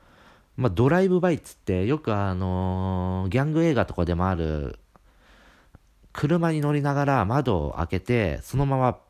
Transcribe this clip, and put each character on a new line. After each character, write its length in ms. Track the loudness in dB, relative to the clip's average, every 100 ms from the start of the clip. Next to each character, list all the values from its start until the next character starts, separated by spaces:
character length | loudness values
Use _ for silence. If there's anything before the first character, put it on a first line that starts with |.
| _ -20 -20 -20 _ -4
ま 120 | -2
あ、 20 |
ド 180 | 2 2
ラ 140 | 4
イ 80 | 2
ブ 100 | 2
バ 120 | 2
イ 40 | -2
っ 40 |
つ 160 | -6 -10
っ 20 |
て、 280 | -2 0 0
よ 140 | -2
く 140 | -2
あ 200 | -2 0
の 920 | -2 -2 -2 -2 -2 -2 -2 -2 -2 -2
ー、 20 |
ギ 100 | 0
ャ 60 | 0
ン 60 |
グ 140 | 0 2
映 80 |
画 120 | 2 0
と 80 |
か 120 | -2 -2
で 100 | 0
も 140 | 0
あ 60 | -2
る、 440 | -2 -4 -6 -10 _ _ _ _ _ -20 -20 _ _ -20 _ _ -18
車 380 | -4 0 2 2
に 100 | 0
乗 120 | 0
り 80 | 0
な 140 | 0 0
が 100 | 2
ら 200 | 2 2
窓 420 | 0 0 0 -2
を 60 |
開 140 | -4 -4
け 120 | -4
て、 400 | -2 0 0 -4
そ 160 | -4 -2
の 80 | 0
ま 140 | 2
ま 180 | 0 -2